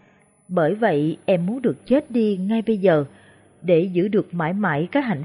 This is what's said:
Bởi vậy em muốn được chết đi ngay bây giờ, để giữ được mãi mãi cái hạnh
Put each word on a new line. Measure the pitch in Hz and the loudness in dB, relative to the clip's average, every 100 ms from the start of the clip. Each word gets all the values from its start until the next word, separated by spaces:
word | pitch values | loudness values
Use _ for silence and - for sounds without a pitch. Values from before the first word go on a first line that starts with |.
| _ _ _ _ - | _ _ _ _ -6
Bởi | 180 151 214 | 0 0 2
vậy | 226 147 151 - - | 0 2 0 -2 0
em | 185 175 | 0 0
muốn | 262 | -2
được | 247 131 - | -4 -4 0
chết | 262 294 | -2 0
đi | 233 214 190 | 0 0 0
ngay | 190 226 | -2 -2
bây | 220 214 | -2 0
giờ, | 185 156 139 - - - _ _ | 2 2 0 -10 -20 -20 _ _
để | 170 165 190 | 2 2 2
giữ | 175 202 | 0 0
được | 202 - | 0 -2
mãi | 170 156 | -4 -4
mãi | 196 190 143 175 | -2 -2 -2 -2
cái | 285 | -2
hạnh | 254 147 | -2 -4